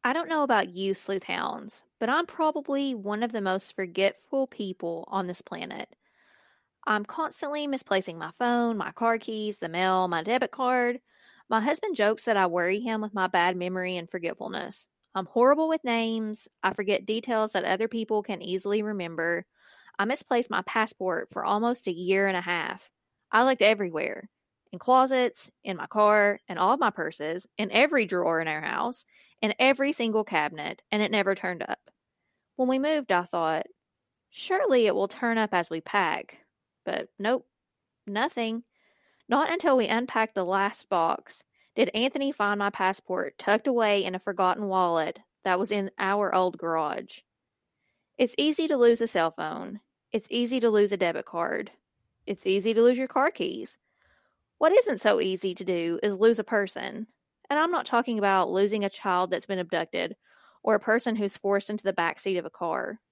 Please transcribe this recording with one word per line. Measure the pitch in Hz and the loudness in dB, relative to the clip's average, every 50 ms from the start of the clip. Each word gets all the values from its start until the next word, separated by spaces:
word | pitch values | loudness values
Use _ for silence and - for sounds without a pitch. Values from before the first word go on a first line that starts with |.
| - | 0
I | 247 262 | 0 -2
don't | 320 339 320 | -2 -2 -2
know | 330 311 294 | 0 0 2
about | 262 247 208 185 180 | 2 2 2 2 0
you, | 175 180 190 196 196 | -4 -4 -2 -2 -2
sleuth | - - - 196 190 - | -4 -4 -6 -6 -6 -4
hounds, | - - 90 - - - - - 214 - - _ _ _ _ | -6 -6 -4 -4 -4 -6 -8 -12 -16 -18 -20 _ _ _ _
but | 226 220 | -2 0
I'm | 262 320 349 | 0 0 -2
probably | - - - 320 311 302 311 277 - 277 277 277 277 254 | -4 -4 0 0 0 0 -2 -4 -4 -2 -2 -2 -2 -4
one | 220 190 202 208 214 233 | -6 -6 -6 -4 -4 -4
of | 233 | -4
the | 226 220 | -4 -4
most | 202 190 185 196 - - - | -2 0 -2 -2 -4 -8 -8
forgetful | - 190 180 170 190 196 196 - - _ _ - 269 262 | -8 -8 -6 0 2 2 2 2 0 _ _ -2 -2 -2
people | 262 - - 208 190 185 _ - 170 170 165 165 | -2 -4 -10 -8 -8 -8 _ -6 -6 -6 -8 -8
on | - - 190 185 | -4 -4 -2 -2
this | 180 175 - | -2 -6 -10
planet. | - - - 170 170 170 - - - _ _ _ _ _ _ _ _ _ _ _ _ _ _ _ _ _ _ _ - | -12 -12 -12 -10 -10 -10 -10 -12 -12 _ _ _ _ _ _ _ _ _ _ _ _ _ _ _ _ _ _ _ -2
I'm | - 214 208 208 | -2 -2 -2 -2
constantly | - - - 320 302 - - - 285 294 302 294 | -6 -6 -6 -6 -6 -6 -8 -8 -6 -4 -4 -4
misplacing | 285 277 269 - - 202 196 185 - 165 165 | -4 -4 -6 -2 0 0 0 0 -2 -10 -10
my | 160 160 - | -12 -12 -6
phone, | _ 247 240 240 240 233 233 226 | _ 0 0 2 2 0 0 -2
my | 208 175 - | -2 -4 -6
car | - - 233 226 226 | -6 -2 0 0 0
keys, | 226 226 - 220 214 214 208 202 | 0 -2 -6 -6 -6 -6 -6 -6
the | - - | -6 -8
mail, | 165 165 175 185 185 185 185 185 | -6 -2 0 2 2 4 2 2
my | 180 175 165 | 2 0 -2
debit | 165 185 233 254 247 - | 0 0 0 0 0 -2
card. | - - 262 247 254 254 240 240 247 240 _ _ _ _ _ _ _ _ _ _ | -4 -2 0 0 2 2 2 0 -2 -4 _ _ _ _ _ _ _ _ _ _
My | 226 220 | 0 0
husband | 214 277 302 302 - 427 349 | 2 2 0 -2 -2 -6 0
jokes | 240 208 208 220 220 - | 2 2 2 2 0 0
that | 240 220 | 0 2
I | 202 190 | 4 2
worry | 180 170 180 175 180 190 208 | 2 2 0 0 0 0 -2
him | 240 240 220 214 | -2 -4 -4 -4
with | 214 208 202 | -4 -4 -2
my | 202 185 | -2 -2
bad | 185 190 180 175 180 185 | 2 4 4 4 4 2
memory | 180 180 180 185 185 180 180 185 | 0 -4 -4 -4 -4 -4 -4 -4
and | 175 170 | -6 -8
forgetfulness. | 170 - 185 170 165 - _ - - - - - - 202 - - _ _ _ _ _ _ | -8 -10 -6 -6 -6 -6 _ -10 -8 -8 -8 -8 -10 -12 -16 -20 _ _ _ _ _ _
I'm | 190 185 | -8 -8
horrible | - - 226 240 262 294 302 320 | -4 0 4 6 6 6 4 2
with | 320 320 311 - | 0 -2 -2 -2
names. | 254 233 226 226 226 226 226 220 214 214 - - - _ _ | -2 0 0 0 -2 -2 -4 -4 -6 -8 -10 -14 -20 _ _
I | - 190 190 | -2 -2 -2
forget | - 202 190 202 - 196 | -2 -2 0 0 -2 0
details | - 220 226 226 - 240 220 220 214 - | -2 -4 -4 -2 -2 0 0 0 0 -2
that | 190 - | -2 0
other | - 190 190 220 | 0 0 0 -2
people | 226 - 226 220 - 220 208 | -4 -2 -4 -4 -2 -2 -2
can | 208 - 202 170 170 | -2 -4 -8 -8 -6
easily | 170 180 190 - 202 208 214 208 | -6 -6 -4 -2 -2 -2 -2 -2
remember. | 214 214 196 175 170 165 160 165 170 170 175 180 _ _ _ _ - - - - - _ | -4 -6 -6 -6 -6 -4 -4 -2 -2 -2 -4 -6 _ _ _ _ -20 -20 -20 -20 -20 _
I | - 196 | -4 -2
misplaced | 214 269 - - _ 254 240 240 - | -2 -2 -6 -2 _ 0 0 0 0
my | - 180 190 | -4 -4 -4
passport | - - 226 220 220 - _ 190 185 175 165 - _ | -2 -2 -2 -2 -2 -4 _ -4 -2 -2 -2 -4 _
for | - - - | -8 -6 -2
almost | - 202 208 226 233 247 240 - | 0 0 2 2 0 -2 -2 -4
a | - | -8
year | 175 165 180 175 190 196 196 | -6 -4 0 0 2 2 2
and | 196 190 | 2 0
a | 180 | -2
half. | 175 175 175 170 160 - 190 190 - _ _ _ _ _ _ _ _ _ | -2 -2 -4 -4 -4 -6 -8 -10 -14 _ _ _ _ _ _ _ _ _
I | - 220 254 | 4 4 4
looked | 269 262 - - | 4 4 4 4
everywhere, | 208 220 202 202 175 165 156 - - - - - - _ _ _ _ _ _ _ _ | 4 4 4 0 -4 -4 -4 -4 -4 -6 -10 -14 -18 _ _ _ _ _ _ _ _
in | - | -16
closets, | 180 - - 254 262 262 262 269 254 247 240 - - - - _ _ _ | -8 2 4 6 6 6 4 2 2 0 0 -2 -6 -16 -16 _ _ _
in | - 185 | -8 -6
my | 165 143 | -6 -8
car, | - - 214 208 208 214 208 202 202 202 - _ | -4 2 4 4 6 6 6 4 4 2 -2 _
in | - 185 170 | -10 -2 0
all | 185 190 247 | 2 2 2
of | 285 | 2
my | 269 226 | 2 -2
purses, | - - 160 160 165 - 151 156 165 180 - - _ | 0 -2 -6 -6 -6 -6 -6 -6 -6 -8 -10 -14 _
in | - 208 196 | -6 -6 0
every | 208 214 269 302 320 269 220 | 4 2 4 4 4 0 0
drawer | 175 180 180 175 165 165 160 | 0 0 0 0 2 0 0
in | 165 | 0
our | 160 151 156 | -2 -4 -4
house, | 156 - - - - 233 254 - - _ _ _ _ _ _ _ | -4 -4 -2 -2 -2 -4 -4 -8 -16 _ _ _ _ _ _ _
in | - 214 214 - | -2 -2 0 2
every | 254 269 269 262 277 277 | 4 4 4 4 0 -2
single | 311 - 233 226 208 220 208 | 0 -2 -2 0 0 0 -2
cabinet, | - 196 160 151 151 - 156 147 - - - _ _ | 0 0 -2 -2 -2 -4 -6 -8 -8 -10 -12 _ _
and | - 208 214 | 0 0 0
it | 196 | 2
never | 208 208 196 190 196 | 2 0 2 2 0
turned | 185 - 185 180 165 | -2 -2 -6 -6 -6
up. | - - - - _ - _ _ _ _ _ _ _ _ _ _ _ _ _ | -6 -8 -8 -10 _ -20 _ _ _ _ _ _ _ _ _ _ _ _ _
When | - 254 247 | -2 0 0
we | 262 269 | 2 0
moved, | 269 302 311 302 269 - | 2 0 0 0 0 2
I | 190 175 175 | 0 0 0
thought, | 175 - 175 165 156 160 160 - - - _ _ _ _ _ _ _ _ _ _ _ | 0 -2 0 0 2 0 0 -2 -6 -12 _ _ _ _ _ _ _ _ _ _ _
"Surely | _ - - - 370 370 571 440 269 247 226 | _ -16 -6 -2 -2 0 2 4 4 4 4
it | 208 - | 4 2
will | 202 196 196 | 2 -2 -2
turn | - - - 233 226 | -4 -4 -2 0 0
up | 226 220 208 - | 0 0 0 0
as | 180 170 - | -2 -2 -2
we | 165 165 | -6 -8
pack." | 160 - - 208 185 160 - - - - - - _ _ _ _ _ _ _ _ _ | -8 -2 0 0 2 2 -2 -4 -6 -12 -20 -20 _ _ _ _ _ _ _ _ _
But | - 175 - - - _ _ | -6 -6 -6 -6 -10 _ _
nope, | 196 214 254 247 - _ _ _ _ _ _ _ _ _ _ _ _ | -2 0 0 -2 -2 _ _ _ _ _ _ _ _ _ _ _ _
nothing. | - 202 208 247 302 - - 233 220 226 226 240 _ _ _ _ _ _ _ _ _ _ _ _ | -8 -4 -2 -2 -2 -2 -4 -4 -4 -4 -6 -10 _ _ _ _ _ _ _ _ _ _ _ _
Not | - 240 277 311 320 | 0 2 2 2 2
until | 330 359 - 330 269 | -2 0 2 4 4
we | 254 226 | 4 4
unpacked | - 220 226 247 254 - 233 220 220 _ | 2 0 0 -2 -2 0 0 0 0 _
the | 202 185 | -4 -2
last | 175 190 196 196 202 - - - _ | 0 0 0 0 0 -2 -6 -6 _
box | 196 175 165 165 - - - - - - _ _ _ _ _ _ _ | 0 2 2 2 0 -2 -4 -16 -20 -20 _ _ _ _ _ _ _
did | - 220 175 - | 2 2 2 2
Anthony | 214 233 269 - 294 277 277 | 0 0 0 0 0 -2 -2
find | 294 - 208 202 208 | 0 0 0 0 2
my | 202 202 202 | 0 0 -2
passport | 196 - 190 185 190 - _ _ 185 185 180 - _ | -2 0 0 0 0 -2 _ _ -4 -4 -4 -6 _
tucked | _ - - 202 214 - | _ 2 2 2 2 4
away | 285 254 240 226 208 208 202 185 | 2 2 4 4 4 4 4 2
in | 185 185 | 0 -4
a | 185 | -4
forgotten | _ - 190 180 190 185 180 - 208 | _ -6 -2 2 2 2 2 0 -2
wallet | 196 190 190 180 175 170 165 156 156 - - _ _ _ _ _ | 0 2 2 4 4 4 2 0 0 -4 -10 _ _ _ _ _
that | 190 180 180 | 0 0 2
was | 190 190 | 0 0
in | 208 208 196 190 _ - | 0 -2 -2 -2 _ -2
our | 196 190 202 208 208 190 - | 0 0 2 2 0 2 2
old | 185 185 185 180 | 2 2 2 0
garage. | - - 165 165 160 156 151 - - - - - - _ _ _ _ _ _ _ _ _ _ _ _ _ _ _ _ _ _ _ | -4 -4 -2 0 0 0 -2 -4 -6 -8 -12 -18 -20 _ _ _ _ _ _ _ _ _ _ _ _ _ _ _ _ _ _ _
It's | - 247 240 - | 0 0 0 2
easy | - 285 302 302 - 320 302 | 0 0 2 2 2 0 0
to | 294 | 2
lose | 262 240 233 233 233 | 6 6 6 6 6
a | 233 | 2
cell | 226 - 180 165 160 | -2 2 2 0 0
phone. | - - 160 156 - - 92 - - 208 _ _ _ _ _ _ - | 0 -4 -6 -6 -6 -8 -10 -10 -12 -14 _ _ _ _ _ _ -6
It's | 220 208 - | -6 -4 -2
easy | - 240 240 233 254 262 | -2 -2 0 0 0 2
to | 226 233 | 2 4
lose | 214 214 208 202 202 | 6 6 4 4 2
a | |
debit | 185 190 170 165 - - | 0 0 0 0 -2 -8
card. | - - 170 170 - - - 214 - - _ _ _ _ _ _ _ _ _ _ | -6 -4 -4 -2 -2 -2 -4 -6 -8 -12 _ _ _ _ _ _ _ _ _ _
It's | - 202 - - | -8 -8 -4 0
easy | 190 190 202 190 220 226 | 0 0 2 2 2 2
to | 220 | 6
lose | 233 240 254 | 6 6 4
your | 240 262 254 | 4 -2 -2
car | - 254 277 330 | 0 0 0 0
keys. | - - 175 - - 113 - - - _ _ _ _ _ _ _ _ _ _ _ _ _ _ _ _ | 0 -2 -6 -6 -4 -8 -12 -14 -16 _ _ _ _ _ _ _ _ _ _ _ _ _ _ _ _
What | _ 311 320 | _ 2 6
isn't | 370 466 480 440 262 190 | 6 6 4 4 -2 0
so | - 214 208 170 | 2 2 2 4
easy | 156 190 190 180 - 190 180 | 2 0 -2 -2 -4 -6 -6
to | - 190 | -4 -4
do | 175 185 170 170 170 170 - | -2 -2 0 0 -2 -2 -2
is | - 208 202 | -2 -2 0
lose | 185 208 226 233 226 | 4 4 4 4 4
a | 208 | -2
person. | - 240 208 202 185 - - - - - - 220 _ _ _ _ _ _ _ _ | -2 0 -2 -2 -2 -6 -10 -10 -10 -10 -10 -14 _ _ _ _ _ _ _ _
And | - 285 302 | -2 0 0
I'm | 320 339 | 2 2
not | 359 311 - | 0 -2 -2
talking | - - - 233 - 233 | 0 0 0 0 0 -2
about | 214 202 196 196 190 180 - | 0 2 4 4 4 2 2
losing | - 190 202 208 208 214 202 | 2 2 2 2 2 0 -2
a | 196 | -2
child | - - - 202 180 180 185 180 | -4 -4 -2 0 2 2 2 0
that's | 180 170 - | -2 -4 -4
been | - 196 185 | -4 -4 -4
abducted | 180 170 - 165 165 - - 175 175 170 - _ _ _ _ _ _ _ _ _ _ | -4 -2 -2 -2 -2 -2 -4 -4 -4 -4 -6 _ _ _ _ _ _ _ _ _ _
or | - 220 | 2 2
a | 208 | 2
person | - - 220 240 - 240 220 | 4 2 2 2 2 0 -2
who's | 220 208 196 - | 0 -2 -4 -4
forced | - - 196 196 202 - - | -4 -2 0 0 0 0 -2
into | 214 214 - | -8 -4 -2
the | 196 190 | -2 -2
backseat | - 170 170 - - - 196 190 180 | 0 -2 -2 -2 -4 -4 -2 -2 -2
of | 165 | -4
a | - | -6
car. | _ - 175 165 160 - - - 220 220 _ _ | _ -6 -4 -4 -2 -2 -4 -6 -8 -12 _ _